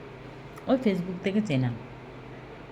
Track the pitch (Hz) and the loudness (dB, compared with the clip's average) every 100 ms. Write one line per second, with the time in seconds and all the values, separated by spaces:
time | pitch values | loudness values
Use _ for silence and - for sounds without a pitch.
0 | - - - - - - - 262 220 180 | -14 -14 -14 -14 -14 -6 4 4 6 4
1 | 175 180 202 208 208 135 127 117 - - | 2 -2 2 2 4 4 4 0 -6 -12
2 | - - - - - - - | -12 -14 -12 -12 -12 -14 -12